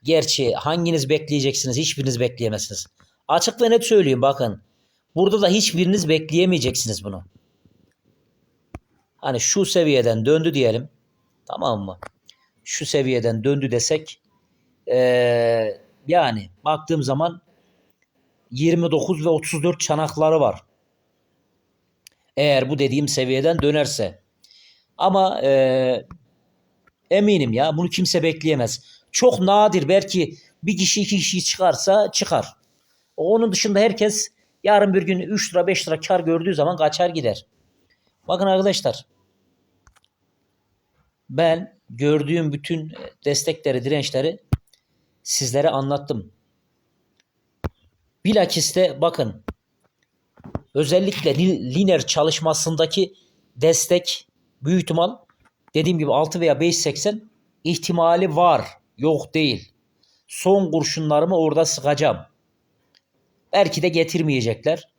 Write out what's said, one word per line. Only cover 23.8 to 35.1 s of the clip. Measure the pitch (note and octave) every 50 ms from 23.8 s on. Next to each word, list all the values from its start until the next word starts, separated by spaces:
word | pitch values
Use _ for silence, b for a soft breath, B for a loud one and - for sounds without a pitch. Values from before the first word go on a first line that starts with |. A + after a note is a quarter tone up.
| C#3+ C#3 - - G#2+ F2+ - _ _ _ _ _ b b b b b b b b b b _ -
Ama, | - F#3+ F#3 F#3+ F#3+ F#3 - -
ee, | - C#3 C#3 C3+ C3 C3 B2+ C3 B2+ B2+ B2+ G#2+ - _ - - _ _ _ _ _ _ _ _ _ _ _ _ _ _ _ _ _ _
eminim | E3+ G3 G3+ G#3 G3+ E3+ C#3 A#2+
ya | A2 A#2+ C#3+ D#3+ D#3
bunu | D#3+ F3 E3+
kimse | - - F#3 - - F3
bekleyemez. | D#3+ E3 D#3 D#3+ D#3 D#3+ D3+ C3+ A#2+ A2 - - b b b b b b
Çok | - - B3 B3+ B3 G3+
nadir | F#3 F#3+ G3+ G#3 G#3+ G#3+ - F3+ C#3+ C#3+
belki | F#3 G3 G3 G3 - F#3 D#3+ E3 B B B B B B
bir | - F3+ G#3
kişi | F3+ F#3+ - - G#3+
iki | G3+ - G#3
kişi | F#3+ D#3 - - F#3 F3
çıkarsa | - - - F#3 F3 - - - G3 G3 G#3+ G#3 -
çıkar. | - - - - E3 B2 G2+ - - _ _ _ _ _ _ _ _ _ _ _ _
Onun | - D#3 F3 G#3+ A3+ A#3 A3
dışında | F#3 - - G#3+ G3+ G3+
herkes | E3 E3+ - A3 G#3 G#3+ G#3 - - - _ _ _ _ _ _ -
yarın | G3 G#3 G3+ G#3 G3 F#3
bir | F#3+
gün | E3+ E3+